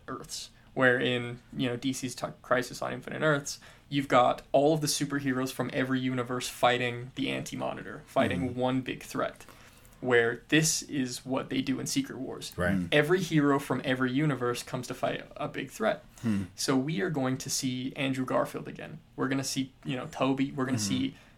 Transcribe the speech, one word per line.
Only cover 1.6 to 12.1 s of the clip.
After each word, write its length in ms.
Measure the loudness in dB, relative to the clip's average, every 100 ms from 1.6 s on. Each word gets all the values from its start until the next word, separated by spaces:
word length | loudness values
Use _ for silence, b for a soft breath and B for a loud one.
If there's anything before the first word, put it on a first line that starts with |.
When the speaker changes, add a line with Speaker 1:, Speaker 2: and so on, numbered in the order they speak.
| -2
Speaker 1:
know, 80 | 0
D 160 | -2
C's 220 | -2 -6
t-, 120 | -6 -8 -8
Crisis 400 | 0 0 0 -6
on 100 | -6
Infinite 300 | -6 -8 0
Earths, 360 | 2 2 -2 -12 B B B
you've 200 | -2 4
got 340 | 6 6 2 2
all 220 | 4 6
of 60 | 4
the 60 | 2
superheroes 680 | -2 -2 -2 0 0 -2
from 180 | -2 -4
every 280 | 0 0 0
universe 480 | 0 0 -2 -4 -6
fighting 640 | 2 4 4 0 -4 -8
the 160 | -6 -4
Anti-Monitor, 720 | -4 -6 -6 -6 -6 -12 -14 -2
fighting 440 | 2 2 2 -2
Speaker 2:
Mm-hmm. 80 | 0
Speaker 1:
one 200 | 0 0
big 220 | -2 -8
threat, 420 | -6 -4 -4 -6 -20 B B B B -6
where 420 | 4 6 4 0 2
this 340 | 4 4 0
is 420 | -2 -4 -4 -6 -4
what 240 | -4 -2
they 100 | -2
do 180 | 0 -2
in 80 | 0
Secret 320 | -2 -2